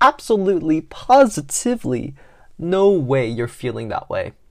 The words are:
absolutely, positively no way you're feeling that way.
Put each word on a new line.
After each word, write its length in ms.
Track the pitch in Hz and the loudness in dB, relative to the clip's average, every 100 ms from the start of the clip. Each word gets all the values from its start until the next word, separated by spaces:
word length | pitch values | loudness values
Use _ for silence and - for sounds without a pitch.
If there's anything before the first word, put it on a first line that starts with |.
absolutely, 800 | 262 302 - 214 190 180 156 160 | 2 2 -2 0 2 0 0 -2
positively 1300 | - - - 269 254 156 139 - 240 240 - 123 135 139 - _ - - | -4 -14 4 6 6 2 -6 -4 -4 -4 -4 -6 -6 -14 -20 _ -20 -10
no 340 | 165 190 196 | -2 2 4
way 360 | 185 131 135 113 | 2 0 0 -2
you're 200 | 117 117 | -4 -6
feeling 400 | - 127 110 113 | -6 -8 -6 -8
that 200 | - - | -8 -6
way. 240 | 95 90 - _ | -6 -6 -12 _